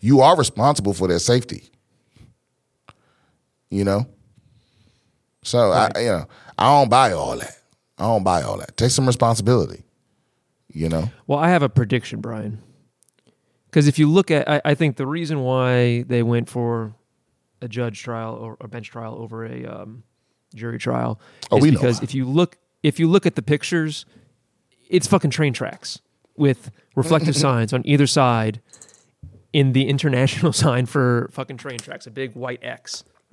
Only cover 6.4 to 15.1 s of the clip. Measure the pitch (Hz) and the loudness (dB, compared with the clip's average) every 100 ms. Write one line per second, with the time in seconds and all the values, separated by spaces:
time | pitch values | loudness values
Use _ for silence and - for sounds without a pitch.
6.4 | - - 120 143 131 123 127 85 - - | -12 0 4 4 6 4 4 2 -4 -6
7.4 | - - _ _ _ - 107 113 92 87 | -10 -18 _ _ _ -6 0 0 2 0
8.4 | 60 50 - - 120 131 131 117 117 113 | -2 -8 -10 -2 0 2 2 2 2 2
9.4 | 104 123 - 50 - _ _ _ _ _ | 2 2 0 -6 -20 _ _ _ _ _
10.4 | _ _ _ 78 80 80 101 - - 143 | _ _ _ -6 -4 -2 -4 -8 -4 0
11.4 | 165 180 139 - 113 127 - 113 107 113 | 2 2 2 0 0 0 -4 -10 -8 -8
12.4 | 107 107 - _ _ _ _ _ _ _ | -8 -10 -14 _ _ _ _ _ _ _
13.4 | _ _ _ 160 147 139 151 170 190 151 | _ _ _ -2 0 2 2 2 2 -2
14.4 | - 147 151 139 160 127 135 | -2 -2 -2 -2 -2 -4 -6